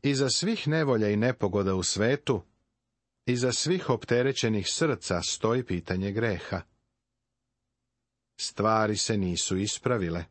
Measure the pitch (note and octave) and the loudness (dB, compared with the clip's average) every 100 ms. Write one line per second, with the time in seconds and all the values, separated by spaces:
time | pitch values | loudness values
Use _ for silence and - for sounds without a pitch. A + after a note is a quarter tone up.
0 | C#3+ C3+ C3+ - F#3 A3+ D3 D#3 D3 A#2 | 2 2 2 0 0 -2 0 2 2 4
1 | G#2 G#2+ A#2 - G2+ G2+ F#2+ F#2+ E2+ - | 4 4 2 2 0 2 2 0 0 0
2 | G#2+ C#3+ - A2 - _ _ _ _ _ | 0 0 0 -2 -4 _ _ _ _ _
3 | _ _ - B2 B2+ A#2 D3+ F#3 - A#2+ | _ _ -4 0 0 0 0 -2 0 -2
4 | - A#2+ B2+ C3 A#2 G#2+ F#2+ - E3 A#2 | 2 2 2 0 0 0 -2 -2 0 -2
5 | - F2 E2+ - A2 B2 B2 F2+ - F#2 | -2 -2 -2 -2 0 0 -2 -6 -4 -4
6 | G2 G2+ A2+ F2+ - F2+ - _ _ _ | -2 -2 -2 -2 -6 -8 -8 _ _ _
7 | _ _ _ _ _ _ _ _ _ _ | _ _ _ _ _ _ _ _ _ _
8 | _ _ _ - - - G#2+ A2 G#2+ G#2 | _ _ _ -12 -10 -2 2 2 2 0
9 | - G#2+ F#2 E2+ - F#2 G#2+ - B2+ A#2+ | 0 0 0 -2 -2 -2 -2 -4 -2 -2
10 | F2 E2+ E2 | -2 -4 -8